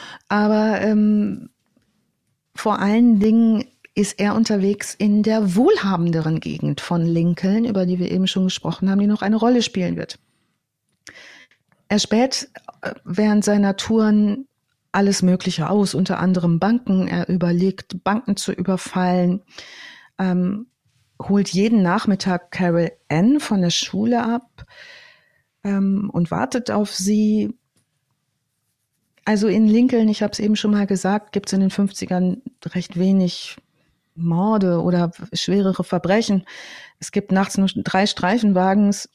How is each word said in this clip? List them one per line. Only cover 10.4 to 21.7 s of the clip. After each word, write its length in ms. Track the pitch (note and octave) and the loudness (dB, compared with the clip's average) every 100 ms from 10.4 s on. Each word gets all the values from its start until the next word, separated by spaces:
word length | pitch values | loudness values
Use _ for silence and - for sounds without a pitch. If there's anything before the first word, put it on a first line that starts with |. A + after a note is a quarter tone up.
| _ _ _ _ _ _ - - - - - _ _ _ - | _ _ _ _ _ _ -20 -20 -20 -20 -20 _ _ _ -4
Er 100 | G#3 | -2
späht, 520 | - A3 C4 - - - - - | 0 2 0 -2 -10 -18 -20 -14
äh, 100 | - - | -12 -12
während 380 | - F#3 G#3+ G#3 | -8 0 2 2
seiner 340 | G#3 G#3 G3 G3 | 2 2 2 -2
Touren 720 | - A3 G#3+ G#3 G#3 A#3 - _ _ _ _ | 0 2 4 4 2 -2 -10 _ _ _ _
alles 300 | G3 G3+ F#3+ | 0 0 2
Mögliche 480 | F3+ F3+ F#3 E3+ D3+ | 2 0 -2 -4 -2
aus, 240 | G#3 F#3+ | 0 0
unter 240 | D3+ F#3 - | 0 -2 0
anderem 400 | F3+ F3+ E3+ E3 | 0 2 2 2
Banken. 480 | G3 A#3+ A3 F#3+ - | 2 0 0 0 0
Er 220 | F3 E3+ | -2 -2
überlegt, 760 | F3+ F3 F3 F#3+ F#3+ - F3+ | 0 0 2 0 -2 -12 -6
Banken 320 | F#3+ G#3+ - G3+ | -2 -2 -2 -4
zu 160 | - | -4
überfallen, 880 | - F3+ F#3 - F#3 F3+ F3+ F3+ F#3+ _ - - - - - - - | -4 -2 -4 -4 -4 0 2 0 -2 _ -20 -20 -20 -20 -20 -16 -6
ähm, 480 | F#3 F3+ F3+ G#3 B3 _ _ _ _ - | -2 0 -2 -6 -12 _ _ _ _ -12
holt 260 | - G3+ - | -2 0 0
jeden 320 | F3+ A3 | 0 2